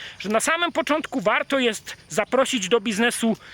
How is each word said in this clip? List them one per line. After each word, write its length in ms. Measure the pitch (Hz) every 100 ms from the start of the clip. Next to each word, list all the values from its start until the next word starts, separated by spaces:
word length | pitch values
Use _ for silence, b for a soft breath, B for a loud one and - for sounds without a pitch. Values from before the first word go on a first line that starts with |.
| B B
że 100 | 190
na 120 | 220
samym 320 | 330 330 339
początku 480 | 294 - 302 - 269
warto 380 | 196 262 - 269
jest 380 | 240 208 - - -
zaprosić 600 | 165 208 254 262 254 180
do 120 | 233
biznesu 560 | 208 196 240 - 226 - B